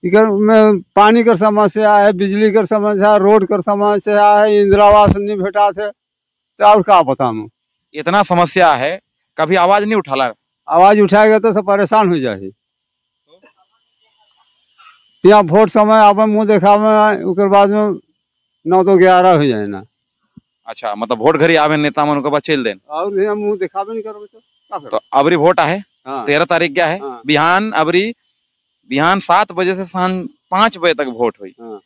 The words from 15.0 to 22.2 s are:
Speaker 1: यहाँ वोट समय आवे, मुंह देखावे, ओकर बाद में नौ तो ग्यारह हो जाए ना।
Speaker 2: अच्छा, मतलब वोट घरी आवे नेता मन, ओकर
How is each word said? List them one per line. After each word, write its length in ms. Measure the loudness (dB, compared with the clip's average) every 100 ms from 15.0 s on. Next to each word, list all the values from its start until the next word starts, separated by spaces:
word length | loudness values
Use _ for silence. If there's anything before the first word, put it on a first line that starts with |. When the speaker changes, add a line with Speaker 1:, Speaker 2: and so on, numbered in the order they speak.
| _ _ 2
Speaker 1:
यहाँ 160 | 4
वोट 260 | 4 2 2
समय 300 | 2 2 4
आवे, 280 | 4 4 0
मुंह 200 | 0 0
देखावे, 800 | 2 2 2 2 2 0 -2
ओकर 240 | -6 -2 0
बाद 220 | 2 2
में 300 | 0 -2 -6 _ _ _ _ _ _ -2
नौ 180 | 0
तो 120 | 2 2
ग्यारह 380 | 4 4 4 2
हो 80 |
जाए 220 | 0 -4 -8
ना। 180 | -12 -16 _ _ _ _ _ _ _ -18
Speaker 2:
अच्छा, 280 | -12 -10
मतलब 240 | -8 -6 -2
वोट 180 | 0 0
घरी 200 | 2 2
आवे 200 | 0 0
नेता 280 | -2 -2
मन, 140 | -2
ओकर 120 | -2